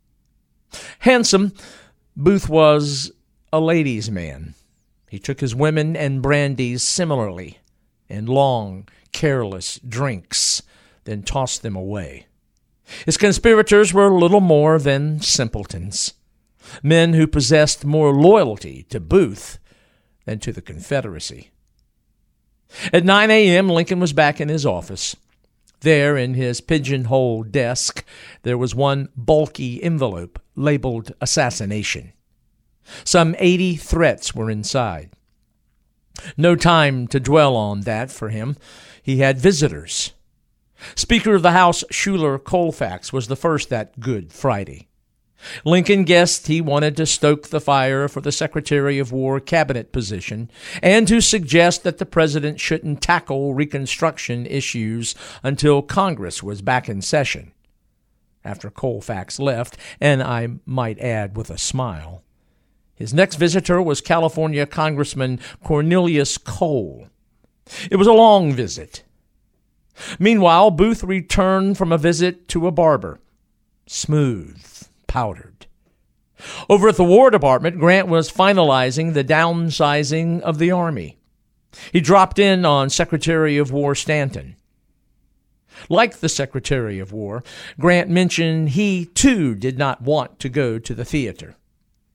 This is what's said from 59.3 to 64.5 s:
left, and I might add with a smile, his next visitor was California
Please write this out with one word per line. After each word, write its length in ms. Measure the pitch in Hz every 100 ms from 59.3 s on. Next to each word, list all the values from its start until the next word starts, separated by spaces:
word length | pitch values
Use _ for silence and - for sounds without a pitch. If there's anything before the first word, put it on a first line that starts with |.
| -
left, 380 | 139 117 123 - - -
and 220 | 147 135
I 260 | 123 120 117 127 -
might 340 | 131 113 104
add 380 | 123 110 101 107
with 120 | 107
a 80 | -
smile, 640 | - 131 123 80 80 90 _ _ _ _ _ _ _ -
his 180 | 113
next 220 | 151 196 151
visitor 460 | 170 180 - 175
was 200 | 170 139
California 640 | - 165 160 160 160